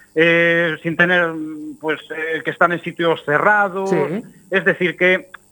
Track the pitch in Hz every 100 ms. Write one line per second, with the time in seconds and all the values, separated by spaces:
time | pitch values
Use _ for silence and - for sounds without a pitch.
0 | _ 160 170 170 170 170 170 156 165 160
1 | 175 180 170 160 156 156 151 147 156 147
2 | - 156 160 156 160 - 175 170 - 143
3 | 170 151 - 147 180 208 202 190 196 175
4 | 143 202 - - - 185 180 160 170 -
5 | 180 185 - - _